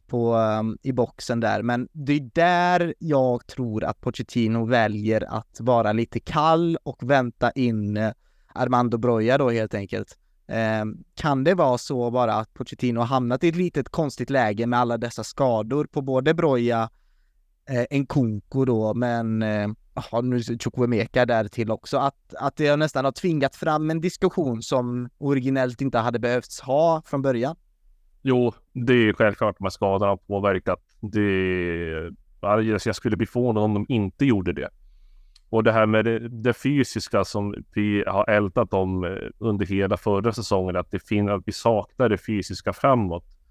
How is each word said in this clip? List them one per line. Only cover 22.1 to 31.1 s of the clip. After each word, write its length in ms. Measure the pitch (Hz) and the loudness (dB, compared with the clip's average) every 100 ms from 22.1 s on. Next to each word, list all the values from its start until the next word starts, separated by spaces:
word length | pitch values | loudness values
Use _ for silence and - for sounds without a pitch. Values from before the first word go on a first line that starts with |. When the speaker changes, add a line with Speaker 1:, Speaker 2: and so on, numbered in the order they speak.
| - _ - | -4 _ -8
Speaker 1:
att 200 | 139 - | -6 0
det 200 | 147 147 | 2 2
nästan 300 | 156 139 135 | 0 0 -2
har 60 | |
tvingat 440 | - 185 156 135 - | -2 0 0 0 -2
fram 340 | 165 151 156 | -2 0 0
en 120 | 165 | -2
diskussion 600 | 170 - 190 - 147 113 | -4 0 0 0 -2 -4
som 480 | - 127 123 120 123 - | -2 -2 0 -4 -8 -6
originellt 640 | 139 139 127 135 127 117 | -2 0 0 0 0 -2
inte 160 | 139 117 | -2 0
hade 220 | 113 120 | 0 -2
behövts 420 | 120 123 - - | 0 -2 -4 -10
ha 400 | - 139 165 160 - | -2 2 2 2 -2
från 160 | 143 | -2
början? 340 | 135 120 127 165 _ _ _ _ _ _ | 0 0 -2 -6 _ _ _ _ _ _
Speaker 2:
Jo, 320 | 135 127 120 - _ | 0 2 2 -2 _
det 200 | - 123 | -4 2
är 40 | 123 | 4
ju 160 | 107 | 4
självklart 360 | 98 110 98 110 | 4 2 2 -2
att 80 | 95 | -2
de 60 | |
här 60 | 98 | -6
skadorna 420 | - 101 98 101 | -2 0 2 2
har 60 | 98 | 0
påverkat. 600 | - 101 101 95 - 90 _ _ | -4 -2 0 0 0 -4 _ _
Det, 1120 | 104 | -6